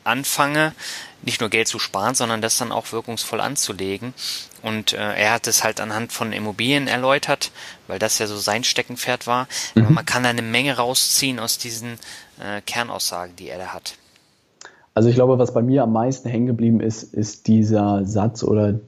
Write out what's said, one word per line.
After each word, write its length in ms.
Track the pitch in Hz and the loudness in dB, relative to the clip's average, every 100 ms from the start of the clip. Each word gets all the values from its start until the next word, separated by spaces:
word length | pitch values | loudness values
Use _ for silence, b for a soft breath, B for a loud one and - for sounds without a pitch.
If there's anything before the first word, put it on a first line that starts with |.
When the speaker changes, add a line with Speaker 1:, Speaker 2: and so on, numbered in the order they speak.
Speaker 1:
anfange, 720 | - 131 139 - 143 151 156 - B B B B | -2 0 0 2 2 4 0 -2 B B B B
nicht 180 | 123 - | -6 -2
nur 100 | 110 | 0
Geld 160 | 113 113 | 0 0
zu 120 | 110 | -2
sparen, 360 | - 98 110 | -4 -2 0
sondern 260 | 135 117 113 | 0 0 0
das 160 | 113 - | 0 -2
dann 140 | 117 | -2
auch 200 | 104 - | -4 -4
wirkungsvoll 480 | 113 117 113 - 110 | -8 -8 -8 -6 -4
anzulegen. 760 | 107 143 - 95 95 98 120 - B B B - | -2 -2 -4 -4 -4 -6 -8 -10 B B B -12
Und, 300 | 113 107 101 | -6 -4 -2
äh, 40 | 104 | -2
er 360 | 104 95 104 | -4 2 2
hat 140 | 117 117 | 2 2
es 160 | - | 2
halt 160 | 110 107 | 2 -2
anhand 320 | 107 107 117 | -4 -4 -6
von 200 | - 117 | -6 -4
Immobilien 540 | 101 107 101 117 143 127 | -4 -6 -2 0 2 0
erläutert, 640 | 120 131 143 - 139 - B B B - | 0 2 0 0 -2 -4 B B B -10
weil 100 | 98 | -4
das 200 | 107 - | -2 0
ja 80 | 107 | -2
so 100 | 104 | -2
sein 260 | 101 107 | -2 0
Steckenpferd 600 | 131 - - 123 - 123 - | 0 -2 -4 -6 -4 -4 -2
war. 220 | 123 131 B B | -2 -2 B B
Speaker 2:
Mhm. 80 | 113 | 4
Speaker 1:
Aber 120 | 110 | 6
man 120 | 170 165 | 4 2
kann 160 | 123 | 0
da 60 | 123 | 0
eine 140 | 120 | 0
Menge 340 | 113 120 139 123 | 0 0 0 0
rausziehen 640 | 123 131 - - 139 123 | 0 0 2 2 0 -2
aus 200 | 113 - | -4 -4
diesen, 360 | 120 113 120 117 B B B - | -6 -8 -10 -14 B B B -14
äh, 240 | 92 104 | -10 -8
Kernaussagen, 720 | - 120 117 98 - 90 90 87 | -6 -6 -4 -4 -6 -6 -10 -12
die 120 | 80 | -12
er 100 | 82 | -10
da 80 | 92 | -10
hat. 300 | 90 - - _ _ _ _ _ _ B B B | -10 -12 -14 _ _ _ _ _ _ B B B
Speaker 2:
Also 140 | 110 117 | 4 6
ich 60 | |
glaube, 240 | 123 127 127 | 6 6 6
was 140 | 123 | 4
bei 100 | 117 | 4
mir 200 | 120 135 | 4 4
am 100 | 113 | 4
meisten 360 | 113 123 135 117 | 2 2 -2 -2
hängen 180 | 117 123 | 0 0
geblieben 340 | 117 117 113 | 2 4 4
ist, 340 | 110 110 - | 2 -4 -6
ist 320 | - 107 - - | -4 -4 -2 4
dieser 580 | 110 107 107 104 101 98 | 4 6 4 4 2 0
Satz 360 | 107 107 - | 0 0 0
oder 320 | - 107 104 107 | 2 4 4 0